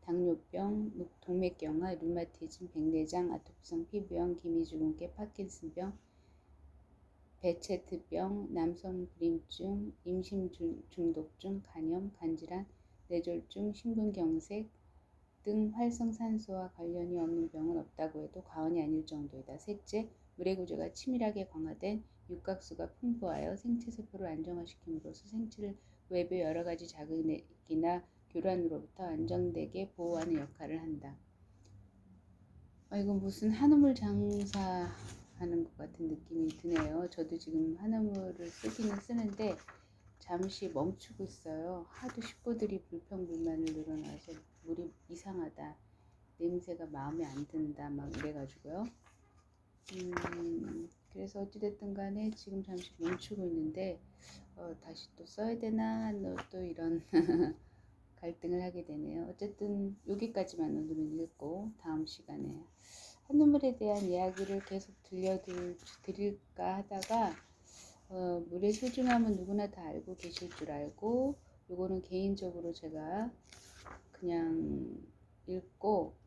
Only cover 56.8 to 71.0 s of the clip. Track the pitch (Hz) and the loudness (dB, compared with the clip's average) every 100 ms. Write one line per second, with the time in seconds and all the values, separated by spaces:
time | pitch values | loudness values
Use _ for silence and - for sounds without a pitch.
56.8 | 165 165 - 170 170 170 175 - - - | 2 0 6 8 8 6 6 2 -12 -20
57.8 | - - - - 170 170 170 180 180 175 | -20 -20 -20 -10 -10 -6 0 0 0 -6
58.8 | 170 151 151 160 170 185 202 202 208 202 | -6 -6 -4 -4 -6 -6 -6 -4 -2 0
59.8 | 196 202 - 202 226 214 185 170 156 151 | 0 -4 -4 -2 0 0 -2 0 0 0
60.8 | 156 156 156 156 165 _ 143 180 214 214 | 0 0 0 -2 -4 _ -6 -4 -6 -8
61.8 | 165 156 156 - - 147 143 139 - - | -4 -2 -2 -6 -10 -6 -6 -6 -12 -20
62.8 | - - - - - 294 294 285 269 247 | -20 -18 -18 -20 6 10 12 10 6 4
63.8 | 214 208 196 175 185 185 196 196 - 196 | 2 4 4 4 2 0 0 -2 -2 -6
64.8 | - - - 185 190 185 185 180 175 175 | -6 -20 -10 0 2 2 -2 -4 -4 -6
65.8 | - - - 196 202 202 - - 180 190 | -14 -14 -8 -2 0 -2 -12 -2 0 0
66.8 | 202 196 185 226 202 160 - - - - | -2 -4 2 4 4 0 -14 -20 -20 -20
67.8 | - - - 185 180 175 170 175 202 214 | -20 -20 -10 -2 0 0 -2 2 4 4
68.8 | 254 247 247 240 226 190 180 202 202 196 | 0 2 6 6 6 4 2 0 0 -4
69.8 | 160 151 - 185 175 170 175 - 156 147 | -8 -8 -8 -10 -8 -8 -8 -8 -6 -4
70.8 | 147 - | -6 -2